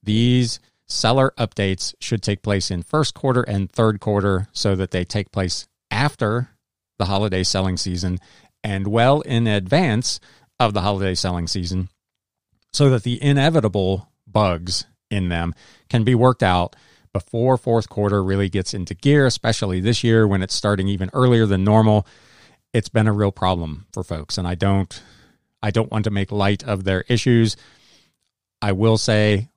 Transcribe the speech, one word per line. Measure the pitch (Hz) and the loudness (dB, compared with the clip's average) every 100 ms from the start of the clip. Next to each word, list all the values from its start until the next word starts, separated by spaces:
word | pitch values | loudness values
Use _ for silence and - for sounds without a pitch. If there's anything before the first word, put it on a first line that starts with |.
These | 98 107 120 123 120 - _ _ _ | 0 2 4 2 0 -4 _ _ _
seller | - 110 131 131 - | -2 0 2 2 0
updates | 113 - 98 92 - - | -6 -2 -2 -2 -6 -10
should | - 113 | -6 -4
take | - 101 | -2 -4
place | - 101 - | -2 -2 -2
in | 90 | -6
first | - 151 143 | -4 -2 -2
quarter | - 135 123 | -2 0 0
and | 120 101 95 | 0 -2 -4
third | - 110 104 | 0 0 0
quarter | - 101 101 95 101 | -2 0 2 0 -2
so | - 107 | -4 -2
that | 95 95 | 0 -2
they | 92 | -4
take | 90 110 95 | -4 -4 -6
place | - 92 - - _ _ | -4 -4 -4 -10 _ _
after | 104 147 - 110 113 127 _ _ _ _ _ | -2 -2 -2 -2 -2 -6 _ _ _ _ _
the | |
holiday | 92 98 104 92 | -2 -2 -2 -2
selling | 90 98 95 90 | -2 -2 -2 -4
season | - 90 90 90 _ _ _ _ | -6 -4 -4 -6 _ _ _ _
and | 107 98 98 | -8 -6 -2
well | 113 120 143 | 2 4 2
in | - 120 117 | 0 0 0
advance | 104 92 143 160 110 127 - _ _ _ _ | 0 0 0 2 0 -2 -8 _ _ _ _
of | 117 | 0
the | 101 | 0
holiday | 95 101 98 | -2 -2 -2
selling | 92 95 87 85 | -2 -4 -4 -4
season | - 87 92 92 _ _ _ _ _ _ _ _ | -4 -4 -4 -6 _ _ _ _ _ _ _ _
so | - 143 | 2 2
that | 127 | 2
the | 117 120 | -2 -2
inevitable | 143 143 139 165 107 101 95 95 - _ _ | 2 2 4 2 2 0 0 -2 -4 _ _
bugs | 107 104 85 90 - - _ _ | 0 0 0 -4 -8 -8 _ _
in | 101 90 | -4 -2
them | 85 85 - - _ _ | -2 -4 -8 -14 _ _
can | 120 | -2
be | 110 | 2
worked | 123 127 123 | 4 4 4
out | 98 90 87 _ _ _ _ | 2 2 -2 _ _ _ _
before | 101 - 117 123 127 | -10 -6 -2 0 0
fourth | - 113 110 | 0 -2 -2
quarter | - 104 101 | -4 0 0
really | 95 98 98 | 0 0 0
gets | 95 90 | -2 -4
into | 101 87 | -8 -8
gear, | 95 139 147 135 | -4 2 4 2
especially | - 117 113 104 92 | 0 -2 -2 -2 -2
this | 98 117 | 0 0
year | 120 113 110 | 2 4 4
when | 98 | 2
it's | 92 | -2
starting | - 104 101 95 | -4 -2 0 -2
even | 101 92 | -4 -4
earlier | - 127 117 | 0 2 4
than | 110 95 | 4 2
normal. | 98 110 110 107 - _ _ _ - _ _ | 4 6 6 4 0 _ _ _ -20 _ _
It's | 117 - | -4 -2
been | 117 107 | 0 2
a | |
real | 104 101 | 2 0
problem | - 92 90 80 76 101 | 0 -2 0 -4 -10 -12
for | - | -12
folks, | 90 80 76 - | -8 -8 -8 -6
and | 90 | -6
I | |
don't, | 87 98 98 95 - - _ _ _ _ _ | -2 0 2 0 -8 -20 _ _ _ _ _
I | 107 | -2
don't | 107 110 | -2 -2
want | 107 | -2
to | 104 | -2
make | 101 98 | -2 -4
light | 104 101 101 | -2 0 -2
of | - 101 | -4 -4
their | 95 92 - | -2 -2 0
issues. | 120 - 117 113 - - _ _ _ _ _ _ _ _ _ | -2 2 4 2 -2 -16 _ _ _ _ _ _ _ _ _
I | 104 | -4
will | 95 110 110 | 2 2 2
say | - 107 107 104 117 | 2 2 2 2 -2